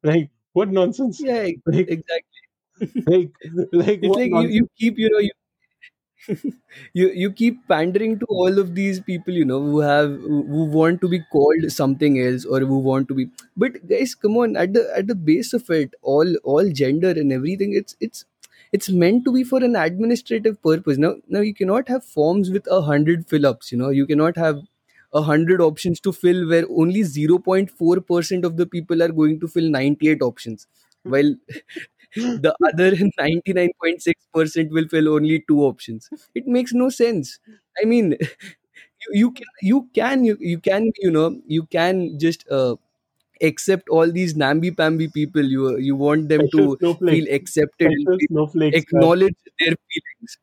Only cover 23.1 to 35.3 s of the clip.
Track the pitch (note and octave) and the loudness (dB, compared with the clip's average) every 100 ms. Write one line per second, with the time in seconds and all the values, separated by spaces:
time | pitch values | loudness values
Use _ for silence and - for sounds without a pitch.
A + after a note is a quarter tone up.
23.1 | E3+ E3 D#3 C#3+ A#2+ - A#2+ C3 C#3 C#3 | 0 0 0 0 -2 -6 -4 0 0 2
24.1 | D3 D#3 E3 E3 D3 E3 _ _ _ _ | 2 0 0 -2 -2 -8 _ _ _ _
25.1 | D3 D3+ D3+ E3 F#3 E3 D#3 F#3 E3 G3 | -2 2 2 2 4 2 0 -6 -4 -4
26.1 | - F3+ F3+ E3 E3 E3 - E3 F#3+ G3 | 0 0 2 2 0 0 0 0 2 -2
27.1 | C#3+ D3+ F3+ F#3 F#3+ G3 _ E3+ F3+ F#3 | -2 2 2 2 0 0 _ 0 0 0
28.1 | F3 E3 F#3 F3 E3 F3 E3+ D#3+ E3 E3 | -2 0 -2 -4 -2 -4 -4 -4 0 0
29.1 | D#3+ D3+ D#3 E3 E3+ D#3+ C#3+ C3+ D3 D#3 | 2 0 0 -4 -2 0 0 0 0 0
30.1 | D3+ B2 A#2 A#2 G#2+ - _ _ _ - | 0 -2 -6 -14 -14 -16 _ _ _ -4
31.1 | C3+ D3 C#3 _ - _ - - _ _ | 0 2 0 _ -20 _ -18 -18 _ _
32.1 | - A#3+ A#3 D#3 - - D#3+ F#3 F#3+ G3+ | -8 -6 -2 -2 0 0 2 2 2 0
33.1 | - D3 E3 - F#3 F3 - E3 E3+ - | 0 -2 -2 -2 -2 -2 -2 -6 -4 -4
34.1 | E3+ _ D#3+ D#3 E3 D#3+ D#3+ D#3+ D#3+ D#3 | -4 _ -2 0 -2 -2 -2 -2 0 2
35.1 | D3+ D3+ | 2 2